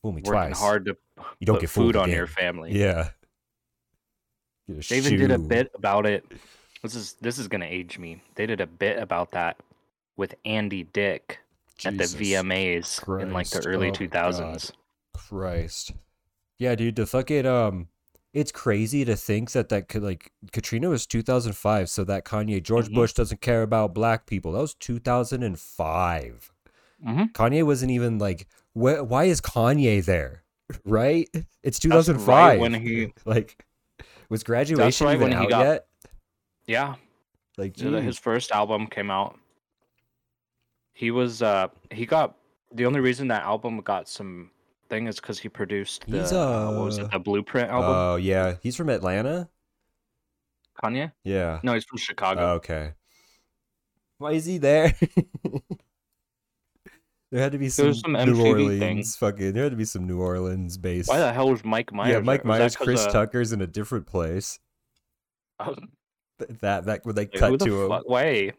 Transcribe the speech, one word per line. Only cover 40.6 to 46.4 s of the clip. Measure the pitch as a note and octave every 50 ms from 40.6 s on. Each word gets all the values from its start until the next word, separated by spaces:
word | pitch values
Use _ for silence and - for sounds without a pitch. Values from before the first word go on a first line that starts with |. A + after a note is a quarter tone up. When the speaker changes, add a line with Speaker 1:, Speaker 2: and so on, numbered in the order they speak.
| _ _ _ _ _ _ _
Speaker 2:
He | - A#2+ A#2
was, | A#2 B2 B2+ B2 A2+ A2
uh, | A#2 G#2+ G2+ G2 F#2+ F#2 _ _ _ -
he | A2 G#2+ A#2+
got, | A2+ D#3 D#3+ C#3+ A2+ - _ _ _ _ _ _ _
the | - A2+ A#2+
only | B2 C#3 C#3+
reason | C3 B2+ B2 B2 C#3
that | B2+ A#2 G#2 C#2+
album | F2+ G#2 G#2+ A2 A#2+ A2+ A2
got | G2 - G2+ F#2 E2+
some | - - - G#2 F#2+ F2+ F2 F2 E2 _ _ _ _ _ _ _ _
thing | A#2 A2 A#2
is | A#2 G#2 -
'cause | - - G#2+ -
he | - G#2+
produced | _ - G#2 F2+ G#2 G2+ G2 - - - -
Speaker 1:
He's, | - G#2+ F#2+ F#2 F2+
Speaker 2:
the, | F3+
uh, | F#3